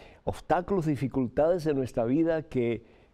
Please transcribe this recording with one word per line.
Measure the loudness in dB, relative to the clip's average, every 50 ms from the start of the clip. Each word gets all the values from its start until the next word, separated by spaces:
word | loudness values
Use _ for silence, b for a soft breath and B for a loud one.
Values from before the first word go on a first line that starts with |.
| B B B B B
obstáculos, | -6 -6 -6 -2 0 0 0 0 0 -2 0 0
dificultades | 0 -2 -2 -2 -2 -2 -2 -2 -2 2 2 2 4 2 2 0
en | 0 0
nuestra | 0 -2 -2 -2 -2 0
vida | 2 2 2 2 2 0 -2
que, | -4 -4 -2 0 0 0 -2 -4 b b b b b b